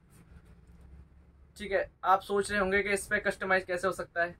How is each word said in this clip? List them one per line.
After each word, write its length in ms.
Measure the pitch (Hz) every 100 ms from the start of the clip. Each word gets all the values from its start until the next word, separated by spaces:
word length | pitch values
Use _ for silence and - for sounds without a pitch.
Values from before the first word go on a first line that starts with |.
| _ - - - - - - - - - - - - - - -
ठीक 140 | 196
है। 200 | 190 - -
आप 180 | 175 190
सोच 300 | - 202 196
रहे 80 | 208
होंगे 240 | 190 202
कि 60 | 196
इस 180 | 196 -
पे 120 | 208
customize 440 | 202 - 190 185
कैसे 240 | 185 180 190
हो 60 |
सकता 300 | 175 175 170
है? 120 | 175